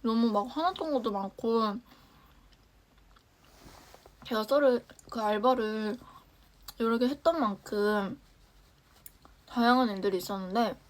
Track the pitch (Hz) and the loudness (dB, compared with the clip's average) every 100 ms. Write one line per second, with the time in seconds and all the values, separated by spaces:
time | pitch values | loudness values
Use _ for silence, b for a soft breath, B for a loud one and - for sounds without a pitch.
0 | 233 226 233 208 202 294 339 370 320 277 | 0 2 2 2 -2 -2 -2 -2 -4 -2
1 | 220 202 196 - 233 226 220 202 b b | -2 -4 -6 -6 -2 0 0 -4 b b
2 | b b b b - _ _ _ _ _ | b b b b -20 _ _ _ _ _
3 | _ - _ _ B B B B B B | _ -20 _ _ B B B B B B
4 | - _ - 220 214 277 277 240 - - | -20 _ -6 -4 2 4 4 2 -2 -20
5 | - 233 214 208 240 254 214 214 214 240 | -12 -4 -2 2 2 2 0 -4 -4 -6
6 | B B - _ _ _ - - 226 233 | B B -20 _ _ _ -20 -4 -2 2
7 | 247 285 330 339 226 196 - 208 208 208 | 0 2 0 2 -2 -4 -8 -2 0 0
8 | 196 - - _ - _ _ _ _ _ | -2 -8 -16 _ -20 _ _ _ _ _
9 | - _ - - - 247 233 247 240 196 | -20 _ -20 -20 -10 0 4 4 2 0
10 | 196 185 180 196 185 208 226 - | -2 -2 -4 -8 -4 0 0 -2